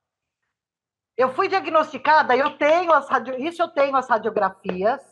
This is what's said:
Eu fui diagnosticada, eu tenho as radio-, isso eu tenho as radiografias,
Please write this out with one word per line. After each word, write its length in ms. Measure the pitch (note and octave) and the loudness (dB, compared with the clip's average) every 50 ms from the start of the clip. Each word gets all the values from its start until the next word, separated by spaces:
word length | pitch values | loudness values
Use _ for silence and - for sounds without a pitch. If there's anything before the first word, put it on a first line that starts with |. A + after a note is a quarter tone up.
| _ _ _ _ _ _ _ _ _ _ _ _ _ _ _ _ _ _ _ _ _ _ _ | _ _ _ _ _ _ _ _ _ _ _ _ _ _ _ _ _ _ _ _ _ _ _
Eu 160 | - B3+ B3+ B3+ | -2 -2 -2 0
fui 140 | - G4 | -2 -2
diagnosticada, 880 | - - F#4+ C#4+ D#4+ D#4+ D#4 D#4 D#4 C#4 - - D4 D#4 D#4 C4+ G#3+ B3 | 0 0 -2 -2 0 0 0 0 0 -4 -4 0 2 4 4 4 2 2
eu 220 | C4 C#4 D4 C#4 | 2 0 0 -2
tenho 360 | - D4+ D4 D#4+ F4 F#4 E4+ D#4 | 0 2 2 2 2 2 2 2
as 160 | C#4 C#4 - | 2 2 0
radio-, 300 | C4+ B3+ A3+ B3+ C4 B3+ | -4 -4 -4 -4 -8 -6
isso 220 | C4+ E4+ E4+ - | -6 -6 -4 -4
eu 60 | E4+ | -4
tenho 280 | E4+ - D4 C#4 C#4 C4+ | -4 0 -2 0 0 0
as 120 | C4 B3+ | -2 0
radiografias, 920 | - A#3+ G#3+ A3 A3 G3 G#3 G3+ F#3 F#3+ _ - F#3 F3+ F3+ F#3+ A3 C4+ C4+ - _ | 0 -2 -2 -2 -2 -2 -2 -2 -2 -4 _ -10 -8 -6 -2 -2 -2 -2 -4 -8 _